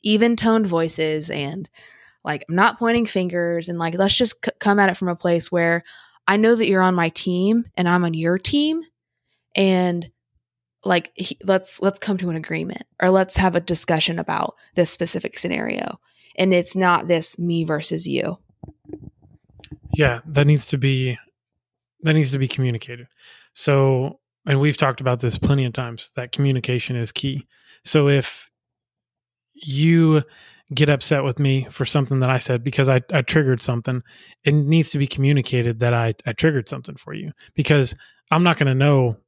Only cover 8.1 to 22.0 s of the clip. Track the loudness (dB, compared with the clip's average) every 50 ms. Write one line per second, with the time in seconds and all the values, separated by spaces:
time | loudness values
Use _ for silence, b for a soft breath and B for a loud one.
8.1 | -2 -2 0 0 0 0 _ 0 0 0 0 0 -2 -4 -6 _ _ _ _ _
9.1 | _ _ _ _ _ _ _ _ _ 2 2 4 4 2 2 0 -2 -4 -6 -10
10.1 | _ _ _ _ _ _ _ _ _ _ _ _ _ _ -2 0 0 0 0 -4
11.1 | _ -10 -8 -8 -8 _ -2 0 0 0 0 -2 -4 0 -2 -2 -2 -2 -4 -4
12.1 | -4 -2 -2 -4 -4 -6 -6 -6 -6 -6 -6 -6 -10 -12 -14 _ _ _ 2 4
13.1 | 4 4 2 2 0 0 0 2 0 0 -2 0 -2 -2 0 0 0 0 0 -2
14.1 | -2 -4 -6 -6 -4 -4 -4 -6 -8 b b b b 0 2 2 2 0 -2 -4
15.1 | -4 -4 -6 -6 -6 -4 -4 -4 -4 -4 -4 -4 -6 -6 -6 -8 -10 -14 b b
16.1 | b b b b b 0 2 4 4 2 2 0 0 2 2 2 2 2 2 0
17.1 | 0 0 2 -2 -2 -2 -2 -2 -2 -2 -2 -2 -4 -4 -4 -4 -4 -4 -4 -2
18.1 | -2 -4 -4 -4 -8 -10 _ _ _ _ -20 -20 -20 _ _ -18 -18 -18 -18 -20
19.1 | _ _ _ _ _ _ _ _ _ -20 -20 -20 -20 _ _ -6 0 2 2 2
20.1 | 0 -2 -10 -2 0 2 4 4 4 2 2 -2 -4 -2 0 0 0 0 -2 -4
21.1 | -6 -8 _ _ _ _ _ _ _ _ _ _ _ _ _ _ _ _